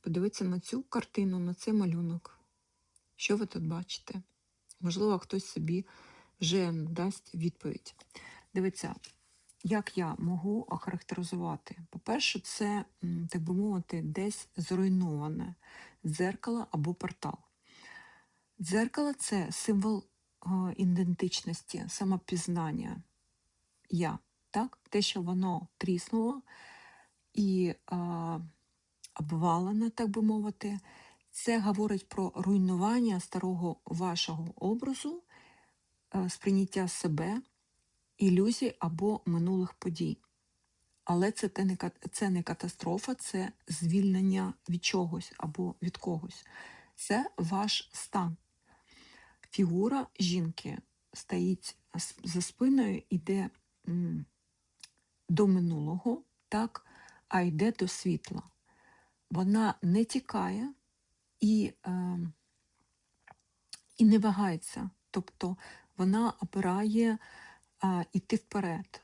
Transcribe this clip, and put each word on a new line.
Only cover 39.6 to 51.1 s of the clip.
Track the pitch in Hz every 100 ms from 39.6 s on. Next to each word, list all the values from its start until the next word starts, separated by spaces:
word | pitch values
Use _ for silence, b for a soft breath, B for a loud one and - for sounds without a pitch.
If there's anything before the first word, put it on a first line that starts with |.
| 185
подій. | - 185 160 170 - _ _ _ _ _ _ _ _
Але | - 175 196
це | 214 196
те | - 190
не | 185
ка-, | 180 - -
це | - 202
не | 180
катастрофа, | 170 165 175 - 165 185 - 254
це | - 190 185 - -
звільнення | 160 170 190 196 190 190 190 190 - -
від | 175 -
чогось | 190 170 165 - -
або | 160 151 180 -
від | 175 -
когось. | - 165 175 - - B B B B B
Це | - 208 262 -
ваш | 165 190 208 - -
стан. | - - 202 175 165 _ _ B B B B B B B B -
Фігура | - 185 170 220 269 254 -
жінки | 180 180 165 - - 143 - _ _